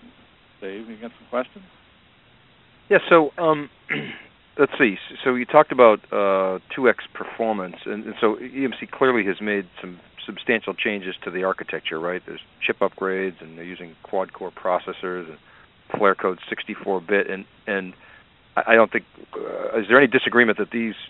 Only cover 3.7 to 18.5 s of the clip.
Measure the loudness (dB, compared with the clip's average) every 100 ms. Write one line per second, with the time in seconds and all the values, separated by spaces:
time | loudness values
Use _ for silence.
3.7 | _ -10 -8 -8 -14 -20 _ _ 0 0
4.7 | 4 2 0 -8 -4 -2 -2 4 4 6
5.7 | 8 8 6 0 0 2 2 0 -2 -8
6.7 | 0 2 2 -4 -14 -12 -6 -4 -4 -6
7.7 | -10 -10 -8 -10 0 0 0 -6 -4 -4
8.7 | -4 -12 0 2 4 0 -2 -2 -2 -4
9.7 | -12 -16 -18 -20 -18 -14 -8 -2 -2 -2
10.7 | -4 -4 -4 -6 -10 -8 -4 -2 -2 -6
11.7 | -8 -6 -6 -6 -6 -10 -16 -18 _ -6
12.7 | 0 -2 -2 -4 -2 -4 -8 -16 -16 -14
13.7 | -14 -16 -20 -6 -4 -4 -8 -12 -6 -2
14.7 | -2 -2 -8 -8 -8 -10 -16 _ -20 -20
15.7 | _ -10 2 2 4 0 -4 -6 -10 -8
16.7 | -8 -4 -4 0 0 0 -4 -12 _ -6
17.7 | -4 -6 -12 -20 -20 _ _ _